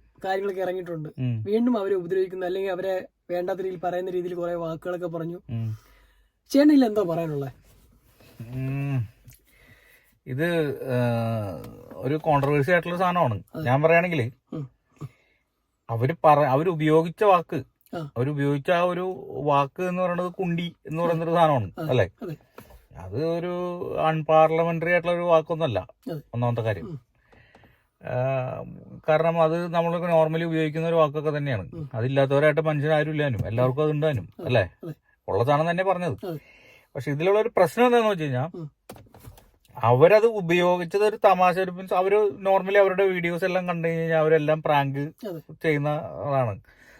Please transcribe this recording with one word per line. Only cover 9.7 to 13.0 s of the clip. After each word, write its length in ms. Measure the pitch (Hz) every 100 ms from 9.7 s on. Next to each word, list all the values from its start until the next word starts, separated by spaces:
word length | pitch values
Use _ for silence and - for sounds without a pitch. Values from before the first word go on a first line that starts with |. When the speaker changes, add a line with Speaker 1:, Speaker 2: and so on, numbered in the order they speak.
| _ _ _ _ _ -
Speaker 2:
ഇത്, 200 | 131 170 170 147 127
ഏഹ്, 840 | 135 123 120 117 113 113 101 76 55 57 -
ഒരു 200 | 80 127 156
കോൺട്രവേഴ്സി 540 | 160 143 139 147 135
ആയിട്ടുള്ള 260 | 175 175
സാധനമാണ്. 460 | 175